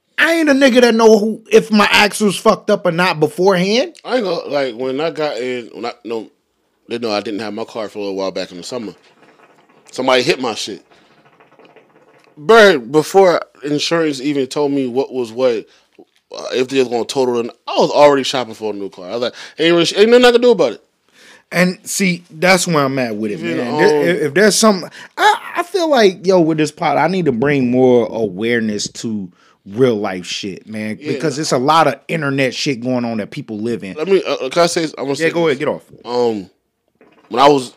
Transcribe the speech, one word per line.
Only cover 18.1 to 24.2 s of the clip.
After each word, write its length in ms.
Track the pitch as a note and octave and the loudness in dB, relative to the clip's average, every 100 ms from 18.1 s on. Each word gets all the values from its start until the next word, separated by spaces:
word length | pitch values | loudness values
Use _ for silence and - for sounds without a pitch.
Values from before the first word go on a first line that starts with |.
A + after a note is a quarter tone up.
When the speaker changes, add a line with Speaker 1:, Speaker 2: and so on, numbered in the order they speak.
| C#3+ | 6
Speaker 2:
shopping 320 | B2+ C3+ A2+ | 0 -4 -6
for 180 | A2 A2 | -8 -8
a 40 | G2+ | -8
new 120 | G2 | -10
car. 180 | F#2+ F2+ | -12 -10
I 20 | |
was 80 | A2+ | -6
like, 120 | A#2+ - - - | -6 -8 -20 -2
"Ain't 160 | E3 | 2
really, 280 | E3+ E3 E3+ | 2 0 2
ain't 80 | A3 | 4
nothing 140 | A#3+ | 6
I 80 | B3 | 6
can 80 | A#3+ | 6
do 100 | B3 | 4
about 220 | G#3+ C#3 | 4 0
it." 120 | G2+ _ _ _ _ - - _ | -2 _ _ _ _ -20 -20 _
Speaker 1:
And 360 | E3+ F3+ F3+ - | 0 0 -2 -10
see, 380 | - G3 F3 - | -4 -2 -2 -8
that's 360 | D#3+ F3+ F#3 F3+ | -2 2 2 2
where 160 | D#3+ | 0
I'm 160 | C3+ C3+ | 0 -2
at 180 | B2 G#2+ | -4 -4
with 140 | G#2+ | -6
it, 80 | F#2+ | -6
Speaker 2:
Even, 180 | E3+ E3 | -6 -6
Speaker 1:
man. 180 | A#2+ D3+ | -4 2
There, 240 | D#3+ D3+ | 2 4
Speaker 2:
um, 80 | E3+ | 2
Speaker 1:
if, 140 | F#3 | 0